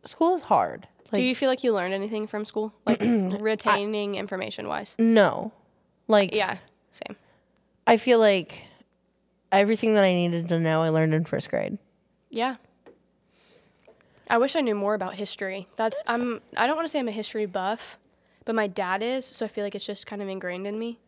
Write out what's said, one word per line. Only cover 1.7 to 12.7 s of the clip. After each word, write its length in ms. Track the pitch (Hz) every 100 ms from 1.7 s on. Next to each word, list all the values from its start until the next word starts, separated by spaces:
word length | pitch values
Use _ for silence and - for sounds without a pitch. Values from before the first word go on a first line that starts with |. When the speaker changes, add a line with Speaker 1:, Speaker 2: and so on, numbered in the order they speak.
Speaker 2:
learned 200 | 208 180
anything 340 | 196 202 220 214
from 180 | 208 214
school? 280 | - 214 _ -
Like, 140 | 233
Speaker 1:
<clears throat> 0 |
Speaker 2:
retaining 1120 | 220 233 185 196 214 214 - 208 208 214 202 202
information 520 | 202 185 208 - -
wise? 280 | - 208 -
Speaker 1:
No. 540 | 226 220 185 - 220 - _ _ _ _ -
Like 260 | 214 196
Speaker 2:
Yeah, 240 | 214 190 190 - _ _
same. 240 | - - 208 _ _ _ _ _ _ -
Speaker 1:
I 100 | 233
feel 220 | 247 233
like 440 | 220 196 165 - - _ _ _ _ _ _ _ _
everything 420 | 196 202 220 226 214
that 80 |
I 100 | 190
needed 360 | 180 175 170 170
to 100 | 165
know, 220 | 165 160
I 60 | 160
learned 240 | 160 160
in 100 | 156 160
first 240 | - -
grade. 280 | - 50 202 _ _ _ _ _
Speaker 2:
Yeah. 260 | 226 247 247 _